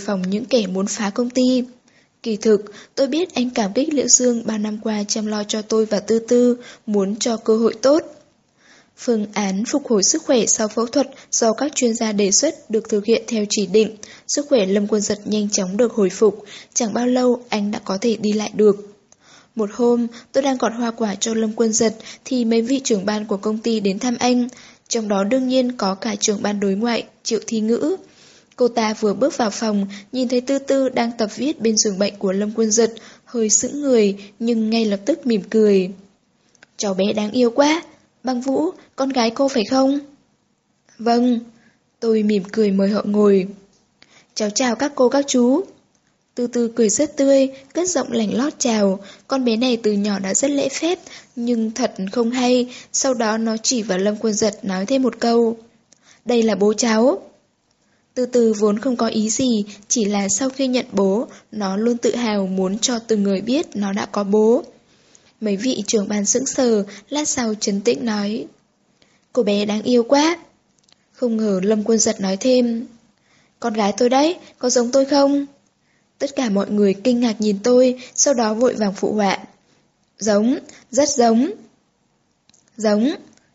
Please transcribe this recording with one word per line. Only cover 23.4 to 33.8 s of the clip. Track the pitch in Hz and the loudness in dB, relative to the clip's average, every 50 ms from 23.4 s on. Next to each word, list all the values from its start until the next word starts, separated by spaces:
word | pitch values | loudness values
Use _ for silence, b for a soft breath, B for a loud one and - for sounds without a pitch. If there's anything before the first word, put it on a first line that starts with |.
| - 214 220 220 | -2 -4 -4 -2
ty | - 233 226 220 | -2 -2 -2 0
đến | 202 196 190 214 | 0 -2 -2 -2
thăm | 254 247 240 - | -2 -4 -2 0
anh. | 247 247 247 247 240 254 B B B B B B B - | 0 2 2 2 0 -2 B B B B B B B -6
Trong | - 233 220 202 | -6 -4 -2 0
đó | 208 190 196 | 0 0 0
đương | 202 254 269 262 254 | 0 0 0 0 2
nhiên | 262 262 254 247 | 2 2 0 0
có | 247 - 208 190 190 | -2 -2 -2 -2 -2
cả | 190 - 233 202 202 | -4 -4 -6 -4 -2
trưởng | - - 202 208 | -2 -2 -2 -2
ban | 196 202 208 202 | -2 -4 -2 -2
đối | 202 196 190 | 0 0 0
ngoại, | 196 226 240 233 - - - _ _ | 0 -2 -2 -2 -4 -6 -8 _ _
Triệu | - - 233 - - | -6 -4 -4 -4 -4
Thi | - 226 220 | -4 -4 -2
Ngữ. | 214 220 233 - - 311 381 370 B B B B B B B B B B B | 0 0 0 0 0 -2 -2 -4 B B B B B B B B B B B
Cô | - 247 240 | 0 0 0
ta | 240 240 220 214 220 | 2 0 -2 -2 -2
vừa | - 220 208 190 | -2 -2 -2 0
bước | 202 240 311 - | 0 0 -2 0
vào | - 247 202 | -2 -2 -2
phòng, | 202 - 233 220 208 202 196 196 B B B B | -2 -4 -4 -2 0 -2 -2 -4 B B B B
nhìn | - 254 254 240 | -6 -4 -2 0
thấy | 254 247 | 0 -2
Tư | 247 285 277 277 | 0 0 -2 -2
Tư | 277 285 277 269 269 254 | 0 0 0 2 2 0
đang | - - 233 233 240 - | 0 -2 -2 -2 -2 -4
tập | 220 208 - | -4 -4 -4
viết | - 240 294 330 - | -4 -4 -4 -4 -2
bên | 214 226 220 | -2 0 0
giường | 208 - 214 190 180 | 0 0 0 0 0
bệnh | 208 202 202 - | -2 -2 -2 -4
của | - 190 | -2 -2
Lâm | 185 196 208 208 220 | 0 -2 -2 -2 -2
Quân | 226 226 214 | -2 0 2
Giật, | 208 226 226 220 226 B B B B B B | 2 2 2 0 -2 B B B B B B
hơi | - - 240 220 214 | -10 -4 -4 0 0
sững | - - - 247 269 285 | 0 0 -2 -4 -6 -4